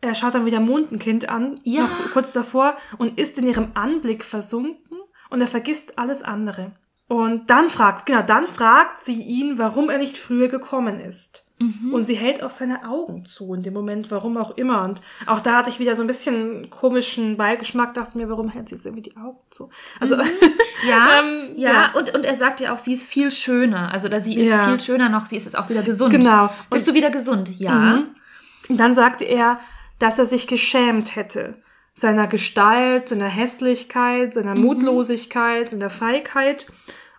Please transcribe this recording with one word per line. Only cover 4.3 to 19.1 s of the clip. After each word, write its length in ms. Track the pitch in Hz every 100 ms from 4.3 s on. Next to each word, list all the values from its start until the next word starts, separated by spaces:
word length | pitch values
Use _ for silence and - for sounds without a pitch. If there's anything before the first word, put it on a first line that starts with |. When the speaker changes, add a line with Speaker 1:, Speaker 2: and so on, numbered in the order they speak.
| 214 - 233 294 330 _ 349 403 _ -
Speaker 1:
und 120 | 247
er 60 | 240
vergisst 500 | 240 233 302 - -
alles 240 | 254 277
andere. 480 | - 208 214 190 190 - _ _ -
Und 420 | 233 226 233 233
dann 200 | 285 339
fragt, 360 | - 202 -
genau, 160 | - 240
dann 240 | 196 226 349
fragt 560 | - 226 277 339 -
sie 160 | - 226
ihn, 360 | - 247 285 233
warum 320 | 220 247 302
er 80 | 277
nicht 180 | 277 -
früher 300 | - 247 247
gekommen 520 | 262 - 262 226 -
ist. 460 | 180 180 - - _ -
Speaker 2:
Mhm. 340 | 233 208 247
Speaker 1:
Und 120 | 247
sie 100 | 226
hält 260 | 208 240 294
auch 80 | 262
seine 400 | - 254 247 233
Augen 360 | 294 330 175
zu 280 | 180 - 185
in 80 | 185
dem 120 | 190
Moment, 360 | 208 208 208 214
warum 280 | 202 226 226
auch 200 | 220 -
immer. 260 | 254 214
Und 180 | 185 190 - - -
auch 120 | 220
da 180 | 247 240
hatte 120 | 240
ich 100 | 247
wieder 160 | 240
so 60 | 226
ein 60 | 226
bisschen 640 | 254 294 226 226 220 -
komischen 640 | - 262 247 247 240 220 214
Beigeschmack, 560 | 208 226 226 240 240
dachte 240 | 240 233 233
mir, 120 | 220
warum 200 | 226 220
hält 200 | 233 220
sie 60 |
jetzt 100 | -
irgendwie 180 | 196 226
die 80 | 214